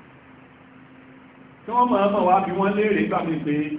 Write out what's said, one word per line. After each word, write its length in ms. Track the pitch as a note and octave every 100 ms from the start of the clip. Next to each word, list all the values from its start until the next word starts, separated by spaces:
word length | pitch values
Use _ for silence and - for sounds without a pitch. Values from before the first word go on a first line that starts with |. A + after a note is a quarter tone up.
| - - - - - - - - - - - - - - - -
Tí 120 | -
wọ́n 180 | A#3+ B3
máa 200 | G3+ G3+
mọ̀ 140 | G3+
wá 120 | F3+ F#3+
bí 120 | F3+
wọ́n 200 | F3+ G3
léèrè 280 | G3+ G#3+ E3
gbà 140 | - F#3
mí 140 | E3 D3
pé 160 | D3+ D3 D3+